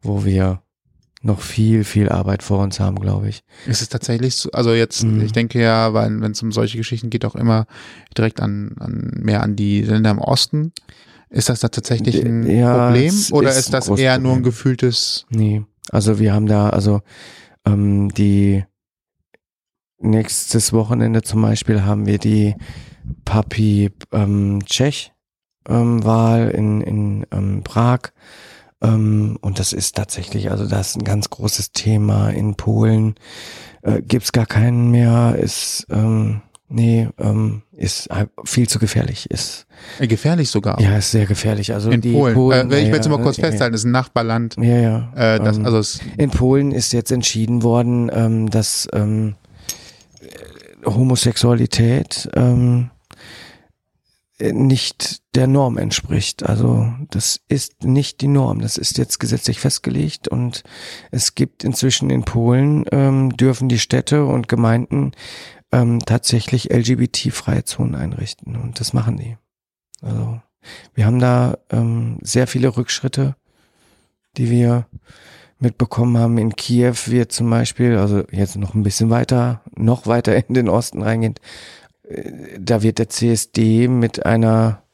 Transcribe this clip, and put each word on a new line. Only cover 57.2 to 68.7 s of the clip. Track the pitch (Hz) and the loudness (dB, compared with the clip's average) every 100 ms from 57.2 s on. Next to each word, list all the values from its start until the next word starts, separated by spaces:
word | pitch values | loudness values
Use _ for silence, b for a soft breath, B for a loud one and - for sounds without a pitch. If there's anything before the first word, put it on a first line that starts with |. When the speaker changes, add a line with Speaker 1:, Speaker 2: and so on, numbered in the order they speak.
| - - _ | -4 -6 _
Speaker 1:
ist | 139 - _ | -4 -4 _
nicht | - 131 139 - | 0 0 0 -4
die | 139 | 0
Norm. | 139 127 104 | 2 0 -2
Das | 110 - | -4 -4
ist | - - | -4 -2
jetzt | 127 - | -4 -4
gesetzlich | 123 120 - - | -4 -4 -4 -2
festgelegt | 135 - - 131 151 - - | -2 -4 -4 -2 -4 -4 -6
und | 120 123 120 - B B B B | -4 -4 -6 -16 B B B B
es | 123 - - | -4 -4 -2
gibt | 131 _ | -4 _
inzwischen | - 127 131 123 135 | -6 -2 0 0 0
in | 131 | -2
Polen, | 113 117 117 123 143 151 - | 0 0 2 4 4 2 0
ähm, | 139 139 135 131 123 | 2 2 2 0 2
dürfen | 131 123 131 | 2 2 0
die | 117 | 0
Städte | - 131 - 147 143 | 0 -2 2 0 2
und | 127 113 | 0 0
Gemeinden, | 117 117 113 127 139 139 B B B B B _ | 2 2 2 0 -2 -2 B B B B B _
ähm, | 123 120 117 - | 0 2 0 0
tatsächlich | 113 - 120 - 127 - | -2 0 -2 0 -4 0
L-G-B-T-freie | 123 117 123 120 - - - - 127 - | 0 0 0 0 -2 -6 -6 -2 -2 -4
Zonen | - 123 | -4 -4
einrichten | 69 69 - 107 - - 117 | -4 -6 -6 -8 -10 -10 -10
und | 117 | -8